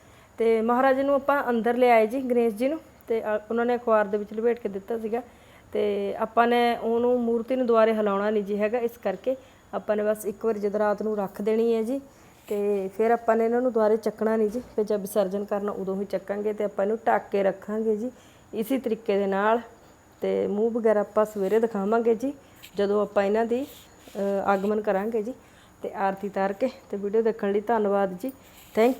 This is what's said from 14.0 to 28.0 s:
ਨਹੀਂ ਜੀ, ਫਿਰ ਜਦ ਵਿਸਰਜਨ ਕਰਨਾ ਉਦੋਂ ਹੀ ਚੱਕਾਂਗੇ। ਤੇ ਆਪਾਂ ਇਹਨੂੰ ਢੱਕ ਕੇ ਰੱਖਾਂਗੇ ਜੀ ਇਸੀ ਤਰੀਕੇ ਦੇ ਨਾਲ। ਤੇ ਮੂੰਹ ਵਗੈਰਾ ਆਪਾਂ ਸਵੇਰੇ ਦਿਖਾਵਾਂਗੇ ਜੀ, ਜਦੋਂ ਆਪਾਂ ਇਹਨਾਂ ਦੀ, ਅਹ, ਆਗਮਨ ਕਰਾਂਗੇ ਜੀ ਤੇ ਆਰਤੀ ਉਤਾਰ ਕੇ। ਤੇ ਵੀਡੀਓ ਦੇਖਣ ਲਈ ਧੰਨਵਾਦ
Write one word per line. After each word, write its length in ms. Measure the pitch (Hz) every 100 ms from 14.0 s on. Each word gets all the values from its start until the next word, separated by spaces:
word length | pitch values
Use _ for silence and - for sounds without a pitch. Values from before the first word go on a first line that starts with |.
| 220 214 214 220
ਨਹੀਂ 140 | 214
ਜੀ, 100 | 240
ਫਿਰ 260 | - - 208
ਜਦ 160 | 208
ਵਿਸਰਜਨ 440 | 196 214 190 202 202
ਕਰਨਾ 260 | 202 208
ਉਦੋਂ 300 | 196 190 190
ਹੀ 40 | 202
ਚੱਕਾਂਗੇ। 480 | 190 190 202 208
ਤੇ 100 | 208
ਆਪਾਂ 220 | 202 202 196
ਇਹਨੂੰ 140 | 220 240
ਢੱਕ 160 | 208 -
ਕੇ 120 | 202
ਰੱਖਾਂਗੇ 520 | 196 190 - 220 226 208
ਜੀ 160 | 247 - - - -
ਇਸੀ 240 | 208 214 262
ਤਰੀਕੇ 400 | 226 220 - 196
ਦੇ 100 | 196
ਨਾਲ। 340 | 196 214 233 - - - - - -
ਤੇ 260 | 190 196 196
ਮੂੰਹ 240 | 202 233
ਵਗੈਰਾ 280 | 233 220 208
ਆਪਾਂ 260 | 202 214 214
ਸਵੇਰੇ 340 | 208 190 220
ਦਿਖਾਵਾਂਗੇ 560 | 220 202 196 233 226 214
ਜੀ, 180 | 269 294 - - - -
ਜਦੋਂ 240 | 202 208
ਆਪਾਂ 220 | 202 208
ਇਹਨਾਂ 220 | 196 214 233
ਦੀ, 180 | 240
ਅਹ, 840 | 285 - - - - - 196 196 190
ਆਗਮਨ 340 | 196 202 214
ਕਰਾਂਗੇ 400 | 214 190 214 233
ਜੀ 120 | 208 262 - - - -
ਤੇ 120 | -
ਆਰਤੀ 340 | - 196 190 202
ਉਤਾਰ 260 | 190 196
ਕੇ। 160 | 202 262 - -
ਤੇ 60 | 202
ਵੀਡੀਓ 240 | 202 220
ਦੇਖਣ 300 | 226 226 202
ਲਈ 80 | 214
ਧੰਨਵਾਦ 540 | 208 226 202 202